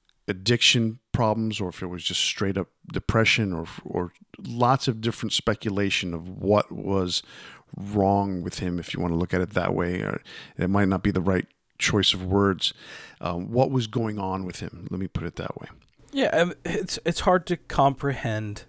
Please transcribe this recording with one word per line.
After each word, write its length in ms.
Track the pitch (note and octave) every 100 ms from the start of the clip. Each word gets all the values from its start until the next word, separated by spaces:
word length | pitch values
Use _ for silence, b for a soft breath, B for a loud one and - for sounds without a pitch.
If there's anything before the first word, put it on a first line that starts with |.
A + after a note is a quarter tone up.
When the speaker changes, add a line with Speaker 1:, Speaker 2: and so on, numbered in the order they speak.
| _ _ -
Speaker 1:
addiction 720 | F#2+ G2 A#2+ - B2 A2+ A2+ _
problems 480 | - A2+ G#2+ A2 G#2
or 80 | F#2+
if 140 | -
it 40 | F#2
was 160 | F2+
just 180 | - -
straight 380 | - - G2+ G2
up 100 | F2+ _ -
depression 600 | - - A2+ A2 - G#2
or, 140 | E2+ E2 -
or 280 | - F2+ F2 - - -
lots 440 | D#3 A#2+ A#2+ B2+ -
of 120 | A2
different 320 | A2+ - A2
speculation 800 | - - G#2 A2 G2 G2+ - F#2
of 160 | E2 F2
what 420 | F#2+ F#2+ G#2 -
was 500 | - G2+ G2 F2+ F2 B B B B B -
wrong 640 | G2 G#2 G2 G2+ G2+ F#2+
with 160 | F2 -
him, 200 | F#2 F2
if 140 | E2
you 80 | -
want 120 | F2
to 60 | E2
look 140 | F2
at 80 | F2+
it 100 | F#2
that 240 | - F2+
way. 260 | F#2 F2 F2+
Or 200 | G1+ - B B B -
it 120 | F2+
might 200 | G2+ G2
not 140 | F#2+
be 80 | G2+
the 100 | F#2
right 260 | F2 F#2 - _ _ -
choice 340 | - G#2+ F#2
of 120 | F#2+
words. 500 | F#2 G2 G2+ F#2 - B B B B B
Um, 320 | - F2 F#2+
what 180 | A#2 C#3+
was 160 | C3+ A2
going 320 | A2+ A2+ G#2
on 260 | F#2+ F#2
with 140 | F#2 -
him? 300 | - F2 F2
Let 80 | F2+
me 80 | F#2+
put 180 | -
it 120 | E2+ -
that 240 | - -
way. 80 | - - _ _ -
Speaker 2:
Yeah, 180 | C#4 C4+
um, 260 | - F3 -
it's, 340 | - E3+ F#3+ -
it's 160 | - -
hard 260 | - F3+ E3+
to 100 | F3
comprehend 1080 | - - C#3 C3 C#3 C3 B2 G#2+ G#2+ G#2